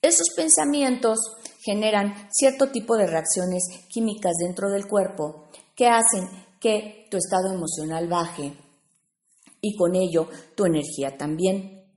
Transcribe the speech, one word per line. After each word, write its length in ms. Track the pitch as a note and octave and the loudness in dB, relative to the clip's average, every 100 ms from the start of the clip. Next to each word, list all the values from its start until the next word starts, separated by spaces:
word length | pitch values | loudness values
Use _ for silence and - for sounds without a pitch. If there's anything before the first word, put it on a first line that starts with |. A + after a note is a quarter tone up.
esos 300 | D#4 E4 E4+ | 4 4 2
pensamientos 840 | - D#4+ D#4 D4 C#4+ C4+ B3 A#3 A3 - - - - | -2 4 4 4 2 2 2 2 0 -4 -10 -20 -12
generan 680 | - G#3 G#3+ G#3 G3+ G3+ - | -4 0 2 2 0 -4 -6
cierto 380 | - C4+ C4 C4+ | 2 2 4 0
tipo 260 | B3 G#3+ A3+ | 0 0 2
de 100 | F#3 | 2
reacciones 560 | D#3+ D#3+ - F3+ F3+ F3+ - - | 0 0 -2 -2 -2 -4 -10 -10
químicas 420 | - A3+ G#3+ F#3 E3+ | -4 -2 0 -2 0
dentro 280 | F3 F3+ G3 | -2 -2 -2
del 180 | G3+ G3 | -2 0
cuerpo 640 | G#3 F#3 - D3+ - - - _ - | 0 0 -4 -8 -8 -20 -20 _ 2
que 100 | A#3+ | 4
hacen 440 | A#3 A3+ G3+ F#3 - - _ | 6 4 0 -4 -12 -20 _
que 500 | A#3 G#3+ G#3+ - _ | 0 0 -4 -18 _
tu 80 | G3 | -6
estado 340 | F3 F#3+ F#3 | 0 0 0
emocional 560 | F#3+ E3 E3 D#3 D#3+ E3+ | -2 -4 -6 -6 -4 -2
baje 480 | F3 E3+ - C#3+ - _ _ _ _ _ _ _ _ _ _ | -2 -2 -6 -10 -10 _ _ _ _ _ _ _ _ _ _
y 140 | G#3+ G#3 | -6 0
con 180 | F3 | 2
ello 320 | F3+ F#3 E3 D#3+ - - | 2 2 0 -2 -8 -16
tu 100 | - | -2
energía 540 | F#3+ D#3 C#3 - C3+ - | 2 2 -2 -6 -6 -4
también 680 | D3 D#3 F#3 G3 F#3+ - _ | -6 0 0 0 -6 -18 _